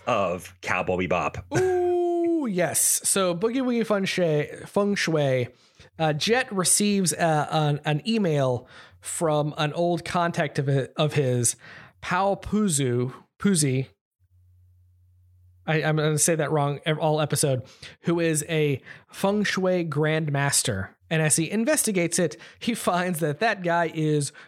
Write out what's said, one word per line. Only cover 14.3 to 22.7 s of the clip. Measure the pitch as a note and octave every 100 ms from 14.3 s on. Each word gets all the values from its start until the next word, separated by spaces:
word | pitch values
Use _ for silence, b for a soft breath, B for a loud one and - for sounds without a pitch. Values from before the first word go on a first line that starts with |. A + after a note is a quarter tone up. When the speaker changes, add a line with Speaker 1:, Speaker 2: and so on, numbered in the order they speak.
| _ _ _ _ _ _ _ _ _ _ _ - _ -
Speaker 2:
I, | D#3
I'm | D#3 D#3
gonna | D#3 D3
say | - D#3
that | C#3
wrong | D3+ C#3+ C#3+ D#3+
ev-, | D3+
all | D#3 D3+
episode, | D3 C#3+ D3 B2+ - B B B
who | F3+ E3+
is | E3 D3+ D3+
a | D#3 D3 C3+ B B B
Feng | - G3 G#3 G3
Shui | G3 F#3 F3+ E3+
grandmaster. | C#3+ D#3 D#3 D3+ C#3 C#3 - - F#2+ F#2+ _ -
And | D#3+
as | D#3 E3
he | D#3+
investigates | G#3+ A3+ C#4+ G#3+ F#3 E3 F#3
it, | D#3+ - B B
he | -